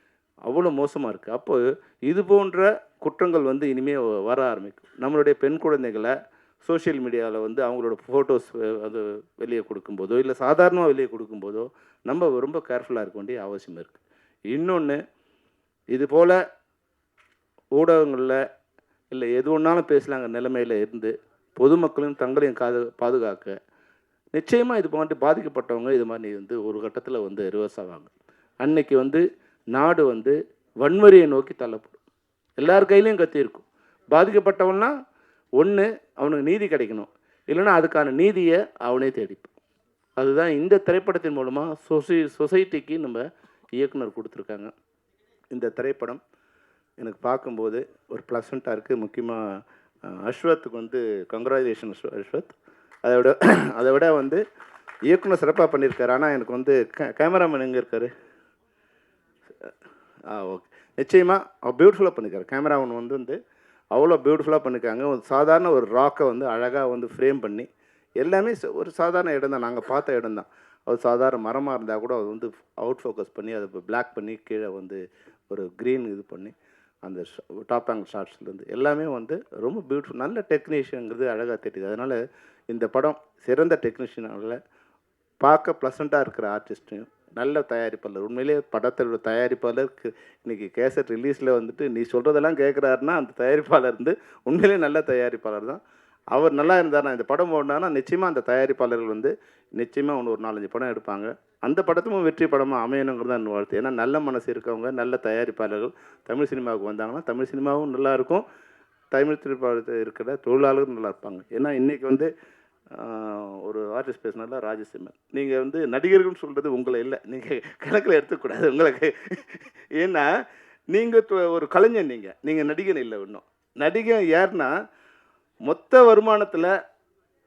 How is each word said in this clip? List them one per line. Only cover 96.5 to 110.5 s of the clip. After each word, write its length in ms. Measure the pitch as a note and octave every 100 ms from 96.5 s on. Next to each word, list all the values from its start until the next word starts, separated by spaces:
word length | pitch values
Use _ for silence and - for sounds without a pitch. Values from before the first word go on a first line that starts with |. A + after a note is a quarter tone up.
| C#3+
நல்லா 160 | D#3 F#3
இருந்தாருன்னா, 340 | E3 D3 C#3 B2
இந்த 80 | A2+
படம் 240 | D3 F3 D#3
ஓடுனான்னா 340 | C#3+ D3 F#3 C#3+
நிச்சயமா 300 | C3+ F3 F#3
அந்த 120 | C#3 A#2+
தயாரிப்பாளர்கள் 640 | B2+ C3+ C3 A#2+ A#2 A2+ G#2+
வந்து 160 | C3 G#3+ _ _ _
நிச்சயமா 420 | - A#2 - C#3+ C#3
இன்னும் 160 | A#2+ G#2+
ஒரு 80 | A2
நாலஞ்சு 240 | G#2+ G2+ A#2
படம் 180 | B2+
எடுப்பாங்க. 340 | G#2+ - G2+ A2 - _ _
அந்த 160 | A#2+ E3 F#3
படத்தும் 400 | E3+ A3+ G3 E3
வெற்றி 180 | D#3+ D#3
படமா 240 | C#3 C3+ C3+ A#2
அமையணுங்கிறது 460 | C#3 C3+ B2 A#2+
தான் 100 | B2
என் 120 | G#2+ G#2
வாழ்த்து. 240 | G#2 G2+
ஏன்னா 100 | C3 A#2+
நல்ல 140 | A#2+ D3+ C#3+
மனசு 200 | B2+ -
இருக்கவங்க, 340 | A2+ A#2+ A2+ B2 B2+
நல்ல 180 | A#2+ B2 A2+
தயாரிப்பாளர்கள் 640 | A2+ A#2 A2 G#2+ G#2 A#2+ - - _ -
தமிழ் 200 | A#2+ C#3+
சினிமாவுக்கு 380 | C3 A#2+ A2 G2+
வந்தாங்கன்னா 320 | G#2+ A2 C#3+ B2+
தமிழ் 220 | A#2+ C3
சினிமாவும் 420 | C3+ C#3 C#3+ D3+ B2+
நல்லா 160 | C3+ C3
இருக்கும், 260 | C3 F3+ - - _ _ _ _ _
தமிழ் 320 | C3+ D3 D3+
திரைப்படத்தில் 580 | C#3+ B2+ B2 A#2 A2+ A#2 A2
இருக்கிற 300 | - A#2 C#3
தொழிலாளர்களும் 500 | A#2+